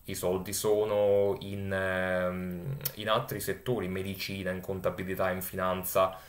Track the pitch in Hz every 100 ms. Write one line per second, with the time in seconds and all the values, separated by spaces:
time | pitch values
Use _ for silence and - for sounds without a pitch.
0 | - 95 90 92 98 98 107 104 107 104
1 | 104 101 101 98 98 101 98 95 95 92
2 | 92 92 90 92 92 87 110 - - -
3 | 107 113 127 104 98 98 - 113 92 95
4 | 98 92 - 98 90 92 92 95 90 87
5 | 92 95 95 92 - 92 92 92 92 98
6 | 90 -